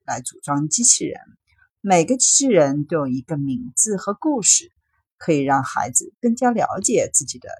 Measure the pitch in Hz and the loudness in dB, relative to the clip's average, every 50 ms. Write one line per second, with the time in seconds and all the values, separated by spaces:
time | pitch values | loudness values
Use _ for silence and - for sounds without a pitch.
0 | - - 123 123 127 - - - - - 143 143 151 151 - - 139 - - - | -6 -8 -8 -8 -8 -12 -14 -12 -8 -4 -2 -2 -2 -2 -2 0 2 2 2 2
1 | 180 147 - - - - - _ _ _ _ _ _ _ _ _ - 196 185 170 | 0 -6 -8 -10 -16 -20 -20 _ _ _ _ _ _ _ _ _ 0 2 4 4
2 | 160 - 262 - - - - - 277 269 214 170 147 139 139 147 143 - 175 156 | 4 2 0 0 2 2 2 2 2 4 6 6 4 4 2 -2 -2 -2 -2 -2
3 | 143 131 127 135 127 - 160 143 139 135 131 123 123 123 - - - 220 202 185 | -2 -2 -4 -4 -4 -6 -6 -4 -4 -4 -4 -4 -6 -6 -2 -2 0 0 0 -4
4 | - 202 202 - - 311 294 233 180 - - - - - _ _ _ _ _ _ | -4 -6 -6 -4 -2 -2 -2 0 2 2 2 2 0 -6 _ _ _ _ _ _
5 | _ _ _ - - - 156 143 135 139 135 135 135 - - - - - 127 - | _ _ _ -10 -2 0 0 0 2 2 0 0 0 -2 -4 -6 -6 -2 -2 -2
6 | - - _ - - 240 233 - 262 240 233 208 - - - 185 196 - 233 165 | -2 -2 _ -2 0 0 0 2 2 0 2 2 0 -2 -2 -2 -2 0 2 2
7 | 104 - - - 139 - - 123 - - - | 0 0 -2 -6 -6 -6 -12 -14 -14 -18 -18